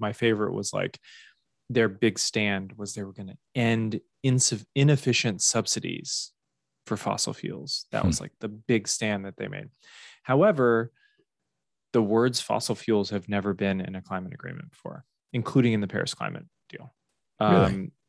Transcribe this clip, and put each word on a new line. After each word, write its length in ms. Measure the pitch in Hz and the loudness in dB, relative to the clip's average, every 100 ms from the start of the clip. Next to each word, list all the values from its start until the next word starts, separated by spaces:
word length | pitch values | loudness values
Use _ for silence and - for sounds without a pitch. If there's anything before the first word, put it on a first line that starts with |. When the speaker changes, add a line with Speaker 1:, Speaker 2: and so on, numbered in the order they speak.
Speaker 1:
my 120 | 107 | -6
favorite 400 | - 117 107 101 | 0 2 2 0
was, 200 | 98 98 | -2 -4
like, 260 | 98 95 - - - - _ _ _ - | -4 -6 -8 -20 -20 -20 _ _ _ -2
their 180 | 120 110 | 2 2
big 300 | 98 113 - | 2 0 2
stand 540 | - 113 104 95 95 104 | -2 0 0 -2 -6 -10
was 160 | 101 | -12
they 120 | - | -10
were 80 | 101 | -10
gonna 240 | 95 95 - _ | -12 -14 -16 _
end 460 | 127 117 113 110 107 - _ | 0 2 2 0 -4 -8 _
insuff-, 420 | 135 127 - 107 - | 2 2 2 0 -2
inefficient 680 | 139 143 139 131 113 120 95 | 4 6 6 4 2 0 0
subsidies 920 | - 113 - 110 87 85 - - - _ _ _ _ _ | 0 2 0 -2 -4 -8 -6 -8 -8 _ _ _ _ _
for 120 | - 107 | -8 -4
fossil 360 | - 101 - | -2 -2 -4
fuels. 540 | - - - - - - | -6 -8 -10 -8 -8 -6
That 100 | - | -2
Speaker 2:
Hmm. 60 | 90 | 0
Speaker 1:
was, 120 | - | 0
like, 120 | - - | -6 -12
the 80 | 110 | -12
big 400 | 107 - 113 - | -8 0 0 0
stand 360 | - 110 101 | -2 -2 -2
that 120 | 98 - | -6 -10
they 100 | 98 | -10
made. 220 | 98 104 _ _ - - - | -10 -14 _ _ -20 -20 -10
However, 680 | - 135 208 156 120 113 117 _ _ _ _ _ _ _ _ _ _ | 0 4 4 6 4 4 0 _ _ _ _ _ _ _ _ _ _
the 100 | 120 | 2
words 380 | 101 113 127 120 | 4 4 2 0
fossil 340 | - 110 - | -2 -2 -2
fuels 360 | 107 - 107 98 | -4 0 0 0
have 180 | 101 95 | -4 -4
never 260 | 101 101 | -2 -2
been 260 | 90 98 95 | -2 0 -2
in 140 | 92 | -4
a 80 | 95 | -10
climate 320 | - 95 92 | -8 -8 -8
agreement 360 | - - - - | -12 -12 -14 -16
before, 340 | - - - - _ _ | -16 -14 -14 -18 _ _
including 420 | 120 - - 120 | -6 2 4 4
in 60 | 107 | 4
the 60 | 98 | 0
Paris 260 | 101 - | -2 -4
climate 340 | - - - - _ _ | -6 -8 -8 -16 _ _
deal. 240 | - - _ _ _ _ - | -18 -18 _ _ _ _ 0
Speaker 2:
Really? 140 | 107 | 4
Speaker 1:
Um, 380 | 98 98 95 95 - | 6 4 2 -6 -12